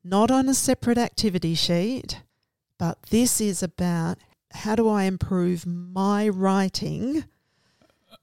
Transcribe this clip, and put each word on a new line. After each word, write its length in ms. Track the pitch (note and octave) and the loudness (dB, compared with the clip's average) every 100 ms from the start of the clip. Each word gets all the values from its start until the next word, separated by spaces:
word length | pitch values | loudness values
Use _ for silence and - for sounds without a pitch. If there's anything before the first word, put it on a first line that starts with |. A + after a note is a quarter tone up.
Not 300 | F3 G3 A3+ | -2 2 4
on 160 | C4 C4+ | 4 2
a 60 | |
separate 440 | C4 - B3+ A#3+ A#3+ | 2 0 0 2 0
activity 560 | A#3+ - G#3+ F3+ E3 | 0 0 0 0 0
sheet, 680 | E3 - E3+ G#3+ C4 - - - _ _ _ _ - | 0 0 0 0 -4 -8 -14 -16 _ _ _ _ -8
but 240 | E3 - - | -6 -6 0
this 300 | A3 B3 - | 2 2 2
is 220 | G#3 F3 | 0 -2
about 560 | F3 - F3+ E3+ E3 - _ _ _ | -4 -2 -2 0 -2 -6 _ _ _
how 220 | - G#3+ | -10 -2
do 140 | A3+ A3 | 2 2
I 160 | G#3 | 2
improve 600 | F#3+ F#3 - F#3 F3 E3+ F3 | 0 0 -2 0 0 -2 -4
my 600 | F3 F3+ F#3 G3 G3+ G#3+ | -8 -6 -2 0 2 0
writing? 960 | F#3 F#3+ G3 F#3+ - D#3+ D#3 A#3 D4+ - _ _ _ _ _ _ _ _ - | 0 2 2 0 -2 -6 -4 -4 -4 -6 _ _ _ _ _ _ _ _ -20